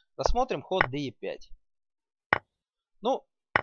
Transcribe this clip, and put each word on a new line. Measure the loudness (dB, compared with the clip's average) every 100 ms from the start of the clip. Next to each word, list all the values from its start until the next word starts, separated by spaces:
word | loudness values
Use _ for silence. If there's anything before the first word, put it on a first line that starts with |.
| _ 0
Рассмотрим | 2 4 2 -2
ход | -2 0 0
Д | -2
Е | -6
пять. | -8 -10 -10 -14 -20 _ _ _ _ _ _ _ -2 -2 _ _ _ _ _
Ну, | -4 -4 -6 _ _ -4